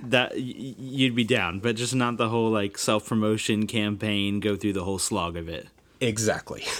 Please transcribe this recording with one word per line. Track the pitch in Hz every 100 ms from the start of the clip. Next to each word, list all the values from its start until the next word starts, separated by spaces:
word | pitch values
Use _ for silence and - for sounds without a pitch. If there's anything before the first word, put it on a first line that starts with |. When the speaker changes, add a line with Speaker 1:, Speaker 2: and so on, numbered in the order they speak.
Speaker 1:
that | 120 123 123
y-, | - 127 -
y-, | 135 -
you'd | 131 135 131
be | 117
down, | 110 120 90 95
but | 117 110
just | 120
not | 127 120 117
the | 113
whole, | 117 113
like, | 107 101 -
self-promotion | - 107 - 113 107 107 - 107 107
campaign, | 113 104 101 107 101 101 101
go | 104 98
through | 107
the | 95
whole | 90 95
slog | - 101 87 85
of | 82
it. | 80 - _ _ -
Speaker 2:
Exactly. | 123 107 107 - - -
<laughs> | -